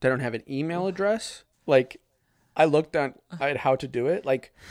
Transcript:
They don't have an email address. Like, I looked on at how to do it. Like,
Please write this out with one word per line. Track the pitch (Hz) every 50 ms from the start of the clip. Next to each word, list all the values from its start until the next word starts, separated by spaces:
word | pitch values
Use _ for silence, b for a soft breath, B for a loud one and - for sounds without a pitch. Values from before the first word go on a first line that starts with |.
They | - 131
don't | 131 127
have | 127 120 113
an | 110 - -
email | 139 135 151 160 170 175 185
address. | 196 185 185 196 202 220 226 - - - - - _ _ _ _
Like, | - 143 131 127 - - - _ _ _ _ _ _ _ _ _ _ _
I | - 156
looked | 160 143 151 160 - -
on | 156 143 131 - _ _ _ 180 160
at | 139 143 143 120
how | - 135 131
to | 131 -
do | 131 127 120 120
it. | 139 175 202 -
Like, | 139 135 127 - - B B B B